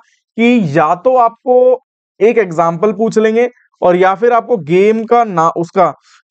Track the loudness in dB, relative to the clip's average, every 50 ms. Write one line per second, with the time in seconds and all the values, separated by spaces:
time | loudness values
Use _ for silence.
0 | -6 _ _ _ _ _ _ 0 0 2 2 0 0 0 0 0 0 0 -2 -2
1 | 0 0 2 2 2 0 -2 _ -2 0 0 2 2 2 0 -2 _ _ _ _
2 | _ _ _ -2 0 0 2 0 -2 -2 -2 -2 -2 -2 -2 -2 -2 -2 -2 -2
3 | -4 -2 0 0 0 0 0 0 -2 -2 -6 _ _ _ _ -2 0 0 2 2
4 | 2 0 0 0 0 0 0 0 0 -2 -4 -4 -2 0 0 2 2 2 0 -2
5 | -2 0 0 0 0 0 -2 -2 -2 0 -2 -4 -6 -4 -2 -2 -2 -2 -2 _
6 | _ _ _ _ _ _